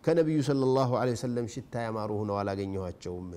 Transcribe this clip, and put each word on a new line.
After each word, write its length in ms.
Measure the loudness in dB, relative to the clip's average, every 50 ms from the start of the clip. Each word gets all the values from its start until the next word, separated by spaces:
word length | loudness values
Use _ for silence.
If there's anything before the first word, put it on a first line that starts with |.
ከነቢዩ 360 | 2 4 4 4 4 4 2 2
ሰለላሁ 480 | 2 2 2 4 4 4 4 4 4 4 2
ዐለይሂ 200 | 2 2 0 0
ወሰለም 320 | -2 -4 -4 -2 -4 -4 -4
ሽታ 260 | -8 -12 -12 -8 -6 -6
ያማሩ 300 | -4 -2 -4 -4 -2 -2 -2
ሆነው 220 | -2 -2 0 0
አላገኘኋቸውም። 920 | 0 0 -2 -2 -2 -4 -4 -4 -4 -6 -6 -8 -10 -10 -8 -8 -8 -10 -10 -12